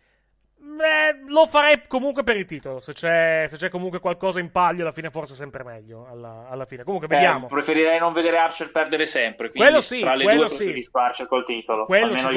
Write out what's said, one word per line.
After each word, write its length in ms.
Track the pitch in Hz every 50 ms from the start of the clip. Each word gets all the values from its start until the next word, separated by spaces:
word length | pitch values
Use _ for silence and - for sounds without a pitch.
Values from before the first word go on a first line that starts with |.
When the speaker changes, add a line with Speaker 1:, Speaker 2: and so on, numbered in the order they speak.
| _ _ _ _ _ _ _ _ _ _ _ _ 294
Speaker 1:
Beh, 640 | 294 302 302 311 311 311 311 311 311 302 277 269
lo 200 | 269 285 311 320
farei 360 | 311 - 294 294 294 302 294 302
comunque 360 | _ - 262 247 285 269 269 262
per 160 | 220 226 202
il 80 | 185
titolo, 340 | - 160 143 - 135 131 131
se 140 | - - 147
c'è, 500 | - - 165 170 165 165 165 160 160 156
se 120 | 147 151 151
c'è 100 | 165 185
comunque 300 | 175 180 180 185 175 180
qualcosa 420 | - 180 175 175 185 190 175 180
in 100 | 175 165
palio 300 | - 190 175 170 170 175 170
alla 100 | 160 147
fine 180 | - 160 160
forse 240 | 131 160 151 143 139
è 20 |
sempre 260 | 131 139 139 131 135 131
meglio, 440 | 123 117 113 107 110 113 113 120 127
alla, 380 | 123 120 120 117 113 113 113 127
alla 160 | 127 131 131
fine. 200 | - 135 123 123
Comunque 220 | 175 196 185 151
Speaker 2:
Eh, 100 | 151 165
Speaker 1:
vediamo. 320 | 143 143 - 156 135 127 123
Speaker 2:
preferirei 500 | 135 143 143 147 156 156 160 160 165 165
non 160 | 170 170 165
vedere 240 | 170 165 170 165 170
Archer 320 | 165 165 165 - 165 147
perdere 340 | - 160 156 147 151 151 156
sempre, 460 | 151 - 135 120 113 107 - 117 113
quindi 180 | - 131 - -
Speaker 1:
Quello 140 | 208 202 -
sì, 180 | - 247 247
Speaker 2:
tra 140 | 214 131 131
le 100 | 135 139
Speaker 1:
quello 160 | 202 226 -
Speaker 2:
due 80 | 156 -
Speaker 1:
sì. 80 | 147
Speaker 2:
preferisco 420 | 139 214 185 156 127 120 - - 131
Archer 280 | 123 123 123 - 131
col 180 | 123 135 127 123
titolo, 400 | - 123 113 110 - 113 110 110
Speaker 1:
Quello 220 | 110 185 202 226
Speaker 2:
almeno 140 | - 120 127
gli 20 | 131
dai 100 | 135 131